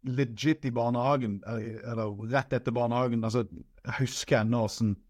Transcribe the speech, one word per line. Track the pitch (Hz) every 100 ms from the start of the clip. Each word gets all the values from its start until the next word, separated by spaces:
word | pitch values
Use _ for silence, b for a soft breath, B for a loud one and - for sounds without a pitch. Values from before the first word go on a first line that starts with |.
legit | 135 127 131 107 143 156 131
i | 120
barnehagen, | 120 120 127 143 117 101 104
eller, | 117 110 110 120
eller | 113 107 101 113
rett | 135 123
etter | 127 127 120
barnehagen, | 120 120 127 117
altså, | 110 120 107 85 - _
jeg | - -
husker | 131 - - 127
ennå | 110 120 107
hvordan | - 110 101